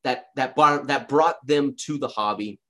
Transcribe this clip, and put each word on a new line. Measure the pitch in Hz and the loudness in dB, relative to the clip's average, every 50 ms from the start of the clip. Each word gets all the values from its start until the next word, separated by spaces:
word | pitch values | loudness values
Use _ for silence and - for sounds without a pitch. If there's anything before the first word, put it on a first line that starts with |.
| - | -2
that, | 127 127 - - _ _ | -2 -4 -4 -6 _ _
that | 139 131 127 - | -4 -4 -2 4
bar-, | 151 151 147 143 143 139 | 4 4 4 4 2 -2
that | 131 143 139 135 | -2 -4 -4 -2
brought | - 135 151 160 170 165 - - | 0 2 4 4 2 0 -2 -2
them | 131 147 147 143 139 127 - - | 0 0 2 2 -2 -4 -8 -8
to | - 151 | -8 -6
the | 139 139 117 | -6 -6 -6
hobby. | - 107 107 104 104 98 104 104 98 _ _ | -4 -4 -2 -2 -2 -4 -6 -10 -10 _ _